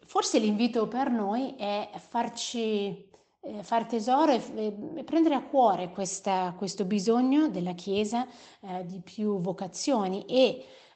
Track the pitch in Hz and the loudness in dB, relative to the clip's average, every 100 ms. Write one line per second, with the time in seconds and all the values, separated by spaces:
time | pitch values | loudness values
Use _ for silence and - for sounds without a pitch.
0 | - 381 403 262 214 208 240 240 214 240 | -4 -2 2 2 2 2 2 2 -2 0
1 | 269 233 196 226 269 - 202 208 - 175 | -2 0 0 -2 -4 -6 -4 -4 -6 -12
2 | - 233 240 - - 233 220 208 202 175 | -6 -4 -4 -6 -8 -4 0 0 -2 -6
3 | - _ _ _ - 214 - 233 220 233 | -14 _ _ _ -12 -10 -2 -2 0 -2
4 | 208 269 311 240 - 214 214 202 - 330 | 2 4 6 4 0 -6 -6 -6 -8 -10
5 | - 320 320 269 - 277 233 180 180 190 | -2 2 4 2 0 4 6 4 -2 -6
6 | 190 - - 185 180 175 190 - 185 208 | -6 -4 -2 0 0 -4 -6 -4 -2 0
7 | 196 233 254 285 311 185 175 180 - 196 | 2 4 4 4 4 0 -4 -6 -2 -2
8 | 214 233 254 - - - 202 180 175 190 | 0 -2 -4 -8 -20 -20 -10 -8 -8 -12
9 | - - 208 196 180 185 190 - - 247 | -12 -4 -2 0 -2 -4 -6 -6 0 2
10 | 190 190 - 254 240 170 - - - | 0 -2 0 4 4 2 -12 -20 -20